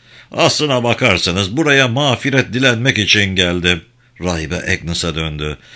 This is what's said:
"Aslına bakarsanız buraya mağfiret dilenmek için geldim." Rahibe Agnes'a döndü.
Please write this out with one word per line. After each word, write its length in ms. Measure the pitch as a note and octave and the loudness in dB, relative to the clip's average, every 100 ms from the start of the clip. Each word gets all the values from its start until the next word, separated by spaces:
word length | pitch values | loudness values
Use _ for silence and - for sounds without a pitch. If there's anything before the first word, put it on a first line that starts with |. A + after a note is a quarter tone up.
| - - - | -20 -20 -10
"Aslına 500 | - D#3 - D3+ B2+ | 0 0 0 0 0
bakarsanız 760 | A#2+ A2+ B2+ F2 F#2 F2+ G2 B2+ | 0 2 2 2 0 0 0 0
buraya 300 | F#3 C#3 C3 | 2 2 2
mağfiret 640 | A#2+ D3 A#2 C#3 C3 B2 | 0 0 0 0 0 0
dilenmek 440 | A#2+ C3 A2+ C3 G#2+ | 0 0 2 0 0
için 380 | F#2+ G#2+ G2 F#2 | 2 2 2 2
geldim." 460 | F2+ F2 F2 F2 - _ _ - | 0 2 0 -2 -4 _ _ -8
Rahibe 340 | F2 E2+ D2+ E2+ | -4 -4 -4 -6
Agnes'a 600 | - F#2 D#2 E2 F2 D#2+ | -2 -4 -2 -4 -4 -4
döndü. 420 | D#2+ D2 D2+ D2 - | -4 -4 -6 -8 -14